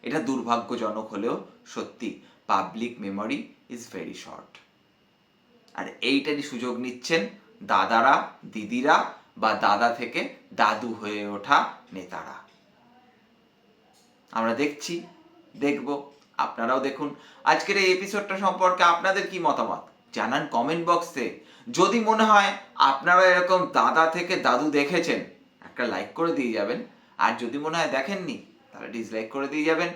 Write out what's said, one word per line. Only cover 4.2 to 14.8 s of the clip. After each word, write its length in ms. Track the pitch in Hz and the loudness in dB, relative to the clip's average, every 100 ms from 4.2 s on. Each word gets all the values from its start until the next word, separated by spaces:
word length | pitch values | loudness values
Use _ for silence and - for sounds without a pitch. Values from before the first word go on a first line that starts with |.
| - - - - _ _ _ _ _ _ _ _ _ _ _ | -16 -18 -20 -20 _ _ _ _ _ _ _ _ _ _ _
আর 120 | - 95 - | -12 -12 -4
এইটারই 400 | 120 139 143 143 | 0 2 0 -4
সুযোগ 360 | 139 123 123 113 | -6 -6 -6 -4
নিচ্ছেন 500 | 127 123 - 165 202 - _ _ | -8 -10 -2 0 0 -10 _ _
দাদারা, 680 | 101 101 95 113 123 151 - - - | 0 2 4 4 6 4 0 -12 -14
দিদিরা 680 | 110 104 120 139 160 - - _ - | -10 -6 -2 4 4 2 -10 _ -2
বা 160 | 110 | 0
দাদা 360 | - 101 101 120 | 2 2 4 2
থেকে 460 | 117 117 165 - - _ | 0 -6 -6 -6 -10 _
দাদু 400 | - 107 110 120 | 0 2 2 -4
হয়ে 340 | 104 104 104 104 | -6 -6 -6 -6
ওঠা 460 | 101 - 147 - - - | -8 2 2 2 -8 -16
নেতারা। 400 | 95 90 87 - - - _ _ _ _ _ _ _ _ _ _ _ _ _ _ _ _ _ _ | -16 -12 -14 -14 -16 -20 _ _ _ _ _ _ _ _ _ _ _ _ _ _ _ _ _ _
আমরা 220 | 113 113 | -4 -2
দেখছি, 500 | 117 147 - | 0 -2 -4